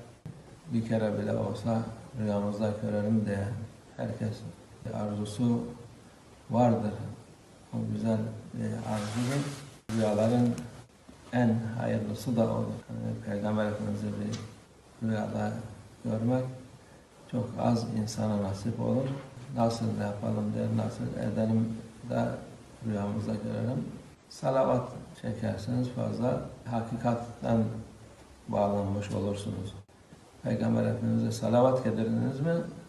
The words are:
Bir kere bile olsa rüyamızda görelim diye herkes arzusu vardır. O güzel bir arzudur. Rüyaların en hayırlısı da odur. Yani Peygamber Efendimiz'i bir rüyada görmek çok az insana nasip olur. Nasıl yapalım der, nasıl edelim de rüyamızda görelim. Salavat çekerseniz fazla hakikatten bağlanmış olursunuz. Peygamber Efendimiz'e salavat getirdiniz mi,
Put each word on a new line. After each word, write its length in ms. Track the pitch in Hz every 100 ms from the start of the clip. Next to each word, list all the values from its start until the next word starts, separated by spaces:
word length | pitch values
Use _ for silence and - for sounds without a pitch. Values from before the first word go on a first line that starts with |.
| - - - - - - -
Bir 160 | 117 110
kere 300 | 110 107 104
bile 180 | 107 113
olsa 420 | 104 - 120 113 113 - - 120
rüyamızda 520 | 107 101 104 101 110 104
görelim 440 | 107 104 104 110 101
diye 180 | 98 104 - - - - -
herkes 440 | 117 - 110 - 110 - - - 110
arzusu 640 | 110 107 104 104 - 120 117 - - - - - - - - -
vardır. 420 | 113 123 107 104 101 - - - - - - -
O 20 | 117 110
güzel 260 | 107 113 110 113 - -
bir 100 | 120
arzudur. 800 | 110 113 113 107 107 117 123 143 147 - - - - 113
Rüyaların 580 | 107 104 113 123 120 - - - - - - - -
en 220 | 123 117 113 110 117
hayırlısı 580 | 113 110 104 107 - 113
da 60 |
odur. 320 | 113 113 107 110 -
Yani 360 | 113 113 113 110
Peygamber 400 | 101 107 107 104
Efendimiz'i 400 | 104 107 104 107
bir 320 | 104 104 113 - - - - - - 113
rüyada 440 | 110 107 107 113 113 - - - -
görmek 400 | 120 110 117 127 127 - - - - - - - -
çok 160 | 123 110 -
az 220 | 120 113 107 110
insana 400 | 107 - 107 104
nasip 380 | 98 98 113 110
olur. 280 | 113 120 139 - - - - 120
Nasıl 300 | 117 113 110 104
yapalım 520 | 104 101 110 107 107 110
der, 280 | 110 110 110
nasıl 460 | - 123 - 117
edelim 440 | 110 110 113 113 - - - 120
de 140 | 120 120 - - - - - 113
rüyamızda 460 | 104 101 110 107
görelim. 500 | 107 110 107 113 131 - - - - -
Salavat 600 | - 139 135 123 127 - - - -
çekerseniz 680 | 117 113 107 101 107 123 123
fazla 520 | 120 107 107 127 - - - 120
hakikatten 960 | 117 113 117 123 113 - - 123 113 110 - - - - - - - -
bağlanmış 640 | 107 101 101 98 101 -
olursunuz. 640 | 101 101 101 113 98 98 - - - - - - -
Peygamber 420 | - 110 113 113
Efendimiz'e 480 | 113 107 113 113 113
salavat 520 | - 110 120 131 131
getirdiniz 560 | 117 110 113 113 123 135
mi, 120 | 160 170 - -